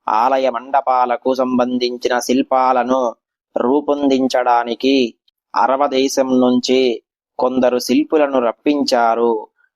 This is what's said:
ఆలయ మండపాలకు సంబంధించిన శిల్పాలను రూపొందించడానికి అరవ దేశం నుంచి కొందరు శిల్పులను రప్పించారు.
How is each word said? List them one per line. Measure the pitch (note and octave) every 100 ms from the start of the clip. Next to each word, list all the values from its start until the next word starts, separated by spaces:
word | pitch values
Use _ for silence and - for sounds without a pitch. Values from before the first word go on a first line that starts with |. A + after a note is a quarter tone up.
| -
ఆలయ | A2 B2 C3+ C3
మండపాలకు | A#2 C3 C3+ C3 B2+ B2 A#2 C3
సంబంధించిన | C3 B2+ B2+ B2 B2+ B2 B2 B2 B2
శిల్పాలను | A#2+ B2+ C3+ C3 B2+ B2+ A#2+ C3 A#2+ - _ _ _ -
రూపొందించడానికి | A#2+ C#3+ C#3+ C#3+ C#3+ C3+ C3 C3 B2 A#2+ A#2+ A2+ C3 C3+ A#2+ - _ _ _ -
అరవ | A#2+ C3+ C#3+
దేశం | C3 C3+ - C3 B2+
నుంచి | B2+ B2 - B2+ C3 A2+ _ _ _ -
కొందరు | B2+ B2+ B2 B2
శిల్పులను | - C3 D3+ D#3+ C#3+ C3+
రప్పించారు. | A#2 - D3 D3 B2+ A#2+ A#2 A2+ A#2 A2 - _ _